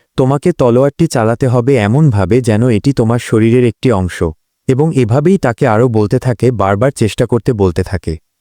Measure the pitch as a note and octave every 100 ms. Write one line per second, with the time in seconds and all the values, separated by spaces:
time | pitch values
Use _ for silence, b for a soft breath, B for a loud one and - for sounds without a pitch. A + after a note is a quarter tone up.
0 | _ - C3 C#3 F3+ E3+ B2+ A#2 C#3 -
1 | D#3+ C3 A2 A#2+ C3 B2 A#2+ C3+ G2+ B2
2 | D#3 G#2 F2+ A#2+ A#2+ G#2+ B2+ G#2+ - C#3
3 | A2+ A#2+ - A2 A2+ B2 B2 - C3 G#2
4 | F#2 - E2+ D#2+ _ _ - B2+ D#3 C#3
5 | A#2 B2 D#3 G3 C3 A#2 C3+ G#2+ B2+ A2
6 | G#2 B2+ C3 A#2 A#2+ A#2 G2 G2+ B2+ -
7 | A2 - B2+ A#2+ - A2+ F#2+ F2 F#2 -
8 | - D#2+ _ _